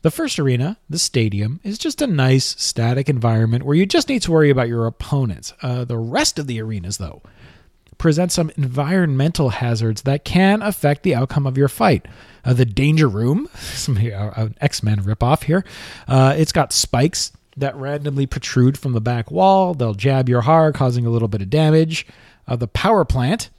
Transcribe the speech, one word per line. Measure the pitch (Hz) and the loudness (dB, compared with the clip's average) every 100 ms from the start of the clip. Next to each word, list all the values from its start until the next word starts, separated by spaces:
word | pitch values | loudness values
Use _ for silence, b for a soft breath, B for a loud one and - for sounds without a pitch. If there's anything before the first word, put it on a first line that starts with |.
The | 160 | -2
first | - 302 - | -2 -6 -2
arena, | 139 123 143 220 _ | -2 0 -2 -6 _
the | 156 | -6
stadium, | - 131 110 101 104 151 | -4 -2 -2 -2 -4 -6
is | - 214 | -10 -6
just | 330 - | -8 -4
a | 277 | -2
nice, | 156 131 131 - - | 0 2 2 0 -6
static | - - 117 127 139 | -6 -2 -2 -2 -2
environment | 131 117 113 113 120 135 | 0 0 2 2 0 0
where | 151 | 2
you | 196 | 2
just | 339 - | 0 0
need | 262 | -2
to | 180 | 2
worry | 160 147 | 4 4
about | 127 117 | 4 0
your | 117 113 | 0 -2
opponents. | - - 143 127 82 - _ | -4 -4 -2 -2 -4 -14 _
Uh, | 131 123 | -6 -6
the | 123 117 | -4 -6
rest | 113 165 202 - | -4 -2 -2 -4
of | 139 | -6
the | 117 | -6
arenas, | 110 107 87 - | -6 -6 -8 -8
though, | 87 - b b b b b _ _ _ | -10 -12 b b b b b _ _ _
present | 170 151 180 | 0 2 0
some | - 160 - | -2 -4 -2
environmental | 135 127 147 190 170 131 151 170 135 | -4 -2 -2 0 0 2 0 0 -2
hazards | - 120 113 113 110 | 0 -2 0 -2 -2
that | 131 143 - | -2 -4 0
can | 180 190 214 | 2 4 2
affect | 208 190 147 143 | -2 0 0 0
the | 196 123 | 0 0
outcome | 131 151 139 | 0 0 0
of | 131 | 2
your | 139 | 0
fight. | - 226 123 - B B B | 2 2 2 -2 B B B
Uh, | - | 0
the | 123 120 | 2 2
Danger | 101 143 156 147 | 2 2 4 2
Room, | 98 117 175 311 | 2 0 0 -2
<laughs> | - | -12
some, | - - - 110 | -12 -8 -2 0
uh, | 117 98 104 - | -2 -2 -6 -4
an | 110 - | -6 -2
X-Men | 143 - 107 104 | -4 -2 -2 -2
ripoff | 98 107 120 156 | -2 0 2 0
here, | - 175 - B B B - | 2 -2 -2 B B B 0
uh, | 131 131 151 | 4 4 4
it's | 156 | 0
got | 170 139 | 0 0
spikes | - - 135 151 - - _ _ - | -2 -2 0 0 0 -8 _ _ -6
that | 180 143 | -6 -6
randomly | 135 147 147 139 139 | -6 -6 -4 -4 -4
protrude | 135 - 127 123 139 | -4 -2 4 4 2
from | 135 | -4
the | 117 | -2
back | 113 120 113 | -2 -4 -4
wall. | 165 190 190 185 | 2 4 4 2
They'll | 156 117 | 0 -4
jab | 101 135 135 127 | 0 0 2 2
your | 123 | 2
Har, | 117 160 156 | 4 4 4
causing | 143 131 120 117 | 2 0 0 0
a | |
little | 117 110 | 0 0
bit | 104 | -2
of | 95 | -2
damage. | 151 156 156 160 160 - b b b - | 2 4 4 2 -2 -10 b b b -8
Uh, | 123 | -6
the | 117 | -4
power | - 190 214 151 | -2 2 2 2
plant | 131 127 226 - | 0 0 -2 -6